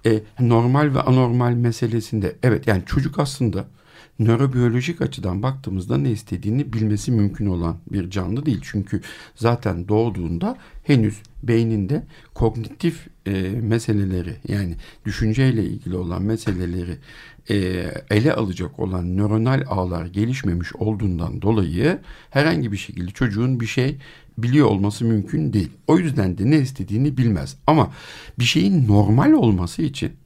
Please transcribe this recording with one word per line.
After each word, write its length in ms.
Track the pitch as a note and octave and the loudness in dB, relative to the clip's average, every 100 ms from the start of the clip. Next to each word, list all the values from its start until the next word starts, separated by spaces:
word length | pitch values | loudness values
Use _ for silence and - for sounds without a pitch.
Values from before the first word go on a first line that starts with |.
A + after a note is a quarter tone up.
| A#2 | 2
e, 180 | A2 G#2+ - | 0 -2 -2
normal 560 | A#2+ A#2 A#2+ C3+ D3+ C3 | 4 4 4 4 2 2
ve 60 | |
anormal 500 | - B2+ B2 B2 B2 | 4 4 4 2 2
meselesinde, 840 | A#2+ A#2+ A2+ A#2 A2+ G#2+ A2 F#2+ - | 2 0 0 -2 -2 -2 -2 -2 0
evet, 240 | B2+ G#2 - | 2 2 2
yani 160 | F#2+ - | 0 0
çocuk 340 | D3+ D3+ F3+ | -2 -2 -2
aslında 460 | C#3 - A#2+ F#2+ - _ _ - - - | -4 0 -2 -2 -8 _ _ -20 -20 0
nörobiyolojik 840 | A2 A2+ C#3 B2+ A#2+ A#2+ C3+ E3+ | 2 4 2 2 2 0 -2 -4
açıdan 420 | C3+ - F#2 F2+ | -6 -4 -4 -2
baktığımızda 540 | B2+ C3+ - F#2 F#2+ B2+ | -4 -4 -6 -6 -2 -2
ne 140 | C#3 | 0
istediğini 640 | G#2 - F2 G#2 B2 C#3+ | -4 -6 -6 -2 -2 -2
bilmesi 380 | A2 A2 G#2 - | -2 -2 -2 0
mümkün 340 | A#2 G2+ - G2+ | 0 0 0 -2
olan 320 | F2+ E2+ E2+ - | -2 -4 -6 -6
bir 180 | G2+ F2+ | -6 -4
canlı 360 | G2 F2+ A#2 D3+ | -4 -4 -2 -2
değil. 140 | G#2+ | -4
Çünkü 400 | - G#2 F#2+ F#2+ - - - - | -4 -6 -4 -8 -8 -20 -20 -2
zaten 520 | A2+ A#2+ G#2+ F2 F2+ | 0 0 -2 -4 0
doğduğunda 680 | G#2+ A#2 F#2+ E2 E2 G3+ B3+ - - | 0 2 -2 -4 -2 -4 -6 -14 -10
henüz 340 | - C3+ G#2 G#2 - - | 2 2 2 -2 -16 -10
beyninde 600 | - A#2 A2+ A2 F#2+ D3 - - - | 0 2 2 0 0 -4 -6 -20 -20
kognitif, 760 | - A2+ A#2 G#2+ - E3+ - - _ - | -2 0 0 -10 -2 -4 -4 -18 _ -4
e, 60 | G2 F#2 A#2 | -2 -2 -2
meseleleri, 760 | A2+ A#2 A#2 G#2 F#2+ F#2 E2+ - - | 0 0 2 0 0 -2 -4 -10 -6
yani 280 | G#2 F#2+ E2 - - G#2+ | -4 -4 -6 -12 -12 -10
düşünceyle 580 | G2 A2 A2+ C3 A2 | 0 0 4 2 2
ilgili 340 | F#2 - - F2+ | -2 -4 -6 -4
olan 240 | F2 F2+ | -4 -2
meseleleri, 760 | G2+ A2+ - F#2 F2 F2+ F2 D2 - - - - - | -2 -2 -2 -2 -4 -4 -6 -10 -14 -20 -20 -20 -4
e, 60 | G#2 F#2 F#2 F2 - - | -2 0 -4 -6 -10 0
ele 220 | G#2 C#3 | 2 2
alacak 460 | - G#2 E2+ F2 - | 2 -2 -4 -8 -4
olan 380 | F#2 F#2 F2 F#2 | -4 -2 -2 0
nöronal 460 | G#2 A2 A#2 C3+ C3+ | 0 2 2 0 0
ağlar 380 | F#2+ F#2 F2 E2+ | -2 -2 -4 -6
gelişmemiş 720 | F#2+ A#2 C3 F#2+ F2 E2+ - | -2 -2 -2 -2 -2 -4 -4
olduğundan 680 | G#2 G#2 G2+ E2+ D#2+ - | -4 -2 -2 -2 -4 -2
dolayı 580 | G2 A2 F2 E2+ C#3+ F#3 - - - | 0 2 0 0 0 -2 -8 -20 -4
herhangi 420 | C3+ D3+ E3 A#2+ | 0 2 0 -2
bir 60 | G2 | -4
şekilde 340 | - - F2+ | -8 -8 -8
çocuğun 480 | - B2+ G2+ B2 B2+ | -2 0 0 0 0
bir 60 | A#2 | -2
şey 320 | - B2+ D3 - - - - | 0 -2 -4 -14 -20 -16 -4
biliyor 300 | A#2+ C#3 A#2+ | 2 4 6
olması 380 | G2 G2+ G#2 A2+ | 4 0 0 0
mümkün 480 | A2 G#2 D#3 D3 | 0 0 -2 0
değil. 160 | G#2 E2 - - | 0 -2 -4 2
O 100 | E3 | 4
yüzden 400 | E3 B2 F#2+ F2 | 4 0 0 0
de 120 | G#2 | 2
ne 80 | D#3 | 4
istediğini 600 | C3 - F#2+ G#2+ C#3+ C3 | 2 -4 -4 0 0 2
bilmez. 400 | A#2 F2+ C2+ - - | 0 0 -4 -4 2
Ama 240 | D#3 F#2 - - - - - | 4 4 -2 -18 -18 -16 -2
bir 60 | A#2+ | 0
şeyin 420 | D#3 F#3+ F3+ A2+ | 2 2 2 6
normal 440 | G#2 G2+ A#2 B3 | 6 6 4 6
olması 500 | D#4 B2+ F#2+ F2 - | 6 4 2 0 -4
için 300 | D#3 - F2+ - | -4 -4 -8 -8